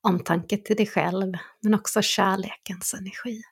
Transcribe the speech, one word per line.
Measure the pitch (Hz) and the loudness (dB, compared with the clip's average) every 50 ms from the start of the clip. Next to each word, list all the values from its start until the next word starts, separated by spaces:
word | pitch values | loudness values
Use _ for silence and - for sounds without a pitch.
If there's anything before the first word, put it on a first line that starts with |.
Omtanke | - 214 180 180 - - 170 170 170 - 202 | 4 2 2 2 2 2 0 0 2 -2 -4
till | 202 - - 214 | -4 0 0 2
dig | 214 208 | 2 2
själv, | 208 - 175 151 180 180 190 196 190 185 170 - - _ _ | 2 2 0 0 0 0 -2 -2 -4 -4 -8 -12 -16 _ _
men | - 208 214 | 2 2 2
också | 208 208 - - 226 | 2 2 0 0 2
kärlekens | 202 - - - 202 190 190 190 185 - - - _ - 180 180 - - - | 2 2 4 4 4 4 4 0 -2 -8 -10 -12 _ -12 -10 -6 -6 -6 -6
energi. | 196 190 190 - - - 247 226 220 - _ | -6 -10 -12 -12 -10 -10 -10 -10 -10 -14 _